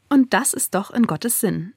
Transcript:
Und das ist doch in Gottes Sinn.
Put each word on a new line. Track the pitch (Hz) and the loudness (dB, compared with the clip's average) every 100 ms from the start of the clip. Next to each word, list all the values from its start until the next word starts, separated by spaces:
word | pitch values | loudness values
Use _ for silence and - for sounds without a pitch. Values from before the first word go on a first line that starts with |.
| _ | _
Und | 277 247 | 2 4
das | 196 269 | 2 0
ist | - - 185 | -2 -2 -4
doch | 196 | -2
in | 240 226 | 0 0
Gottes | 156 233 - | -2 -4 -2
Sinn. | 196 170 175 | -2 -2 -6